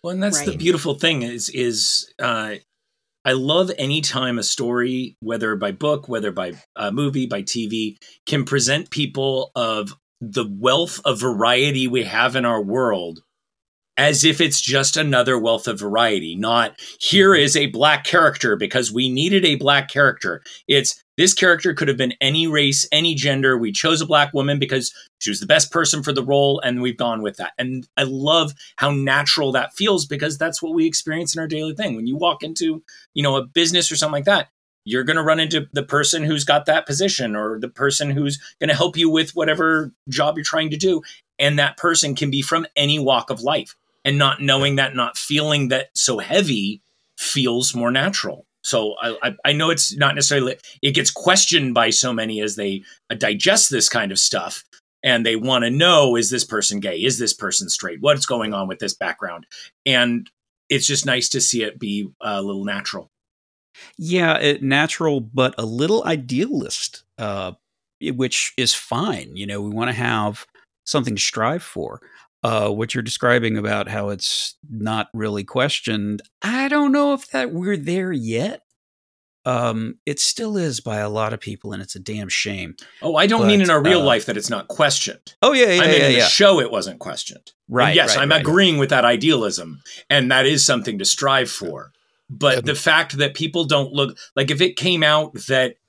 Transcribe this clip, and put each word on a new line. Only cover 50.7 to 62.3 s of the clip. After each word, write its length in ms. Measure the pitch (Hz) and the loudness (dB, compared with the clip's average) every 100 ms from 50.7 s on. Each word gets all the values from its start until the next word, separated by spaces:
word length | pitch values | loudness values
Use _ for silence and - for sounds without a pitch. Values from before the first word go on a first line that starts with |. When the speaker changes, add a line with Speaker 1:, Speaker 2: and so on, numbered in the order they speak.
| - | -4
Speaker 1:
it 80 | 139 143 | -2 0
gets 160 | 139 | 0
questioned 600 | - 175 185 - 170 135 | 0 2 4 4 2 2
by 180 | 120 113 | 2 2
so 220 | 107 127 | 2 0
many 280 | 113 110 107 | -2 -4 -4
as 160 | 107 101 | -4 -4
they, 260 | 101 98 - - _ | -4 -6 -10 -20 _
uh, 40 | |
digest 560 | 113 107 104 180 208 - | -4 -2 0 2 4 2
this 180 | 131 - | 2 0
kind 220 | 120 104 | 0 -2
of 80 | 95 | 0
stuff. 460 | - 98 85 - - - _ _ | 0 -2 -6 -12 -16 -20 _ _
And 200 | 135 120 | 0 2
they 120 | 117 113 | 2 0
wanna 340 | 123 127 117 | 0 2 2
know, 460 | 135 170 165 139 120 | 4 6 6 6 4
is 140 | 117 | 0
this 120 | 123 | -2
person 380 | - 110 104 104 | -2 -2 -2 -2
gay? 200 | 98 85 | -4 -2
Is 200 | 113 123 | -2 -2
this 120 | 113 | -2
person 360 | - 101 - 92 | -4 -2 -4 -4
straight? 320 | - 90 85 | -6 -6 -2
What's 260 | 143 143 - | 0 0 0
going 260 | 120 107 | -2 -2
on 140 | 101 95 | -4 -6
with 140 | 90 | -6
this 140 | 101 | -8
background? 520 | - 92 - 92 85 - - - _ - | -6 -8 -8 -10 -12 -16 -20 -20 _ 0
And 420 | 127 120 120 - _ _ _ _ | 2 2 0 -6 _ _ _ _
it's 200 | 143 139 | -2 0
just 180 | 139 139 | -2 0
nice 220 | 123 - | -2 -2
to 120 | 135 | -2
see 220 | - 120 | -2 -2
it 160 | 107 - | -4 -6
be 300 | 110 101 98 _ | -6 -6 -6 _
a 220 | 110 | -6